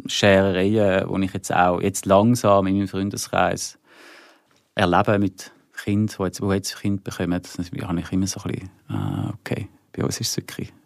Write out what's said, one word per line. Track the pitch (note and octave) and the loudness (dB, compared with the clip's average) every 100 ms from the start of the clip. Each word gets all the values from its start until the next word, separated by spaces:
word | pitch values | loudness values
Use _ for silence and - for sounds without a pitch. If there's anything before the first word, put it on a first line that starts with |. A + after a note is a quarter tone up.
| - | -8
Scherereien, | - G#2 G2 G2 F2+ F#2+ A2 G2+ F#2 F2 | 2 6 6 4 2 2 2 2 2 0
wo | F#2 | -2
ich | F#2+ | -2
jetzt | F#2+ - | -4 -2
auch | D#2+ F2+ F2 | 2 2 2
jetzt | F2+ F#2+ - | 0 -2 4
langsam | G2 A2 A#2+ G#2 G2 F#2+ | 6 6 4 4 4 4
in | G2 | 0
meinem | G2 | -2
Freundeskreis | F#2+ G2+ G#2 - G2 F2+ F2+ - - _ - - - - _ _ _ _ - | -2 -4 -4 -4 0 0 -2 -8 -14 _ -20 -20 -20 -20 _ _ _ _ -2
erlebe | F#2 F2 G#2 G#2 | 2 4 4 2
mit | G2+ - - _ _ - | 2 -2 -18 _ _ -10
Kind, | - G2+ G#2+ - | -2 0 0 -2
wo | F#2+ | -4
jetzt, | - | -2
wo | G2+ | 0
jetzt | G2 G2 - | 0 -2 -6
Kind | G#2 G2+ | -4 -4
bekommen. | - - F2+ F2+ | -6 -4 -2 -2
Das | - - | -4 -10
habe | E2+ - - E2+ | -8 -8 -4 -4
ich | E2 | -2
immer | F#2 F#2 | -2 -2
so | - | -4
ein | - | -8
bisschen, | - F#2+ - _ | -8 -10 -18 _
ah, | G1+ G1+ - - | -6 -4 -4 -4
okay, | - - - G2+ - _ | -6 -8 -8 -8 -14 _
bei | - | -6
uns | - - | -4 -4
ist | B2 | -4
es | - | -6
wirklich | - - - - | -8 -12 -12 -14